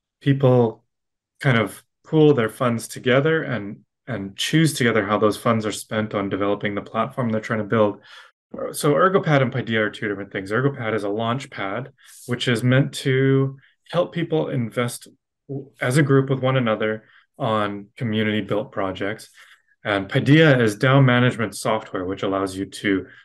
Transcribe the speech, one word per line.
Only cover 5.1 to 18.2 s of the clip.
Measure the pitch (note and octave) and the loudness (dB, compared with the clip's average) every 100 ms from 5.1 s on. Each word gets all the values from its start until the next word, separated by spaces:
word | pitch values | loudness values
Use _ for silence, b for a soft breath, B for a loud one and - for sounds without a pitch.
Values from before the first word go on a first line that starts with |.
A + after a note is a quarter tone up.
| G#2 | 2
those | G#2+ G2 | 2 0
funds | B2 A2+ G#2+ | 0 0 -2
are | |
spent | - - G#2+ G#2+ | -8 -6 -4 -4
on | G#2+ G2 | -4 -4
developing | F#2+ G2+ G2+ G#2 G2+ | -2 -2 -2 -4 -6
the | |
platform | - A2+ A2+ - A#2 | -6 -4 -4 -4 -2
they're | A2 | -2
trying | - A2+ | -2 -4
to | G2+ | 0
build. | A2+ G#2 G2 B B B _ _ - - | 2 2 0 B B B _ _ -12 -10
So | - D3+ | -2 0
Ergopad | D3 F#3 F#3+ D#3 C#3+ | 4 4 2 2 2
and | B2 | 2
Paideia | B2+ G#2 A2+ | -2 -2 -2
are | G#2+ | -2
two | - G#2+ | -4 -8
different | G2+ G2+ | -6 -6
things. | G#2 F#2+ | -8 -2
Ergopad | A2 C#3 C3+ A2 | 0 0 -2 -4
is | G#2+ | -4
a | G2+ | -4
launch | G#2 A2+ B2+ - | -4 -2 -4 -6
pad, | - G2 G#2+ C3+ _ B B B | -10 -8 -8 -10 _ B B B
which | A#2+ - | -4 -2
is | A2+ | 0
meant | B2 C3 C#3+ - | 2 2 2 -4
to | C#3 C3 C3+ C3+ C3+ C3+ b b - | -2 0 2 2 0 -6 b b -8
help | E3 F3+ | -4 -4
people | F3 E3 D#3+ D3+ | -4 -4 -2 -2
invest | C#3 A2+ B2+ A#2+ - - _ _ _ - | -4 -4 -4 -6 -6 -18 _ _ _ -14
w-, | C#3 - - | -12 -12 -6
as | B2+ C#3 | 0 2
a | |
group | C#3 C3+ C3+ | 4 4 2
with | C3+ | -2
one | B2+ C3 | 0 0
another | A#2 G#2+ G#2+ G#2+ b b b - | 0 -2 -2 -4 b b b -8
on | B2 G#2+ G#2 G2+ G2+ - | -2 -2 -2 -6 -14 -8
community-built | A#2+ G#2+ | -4 -2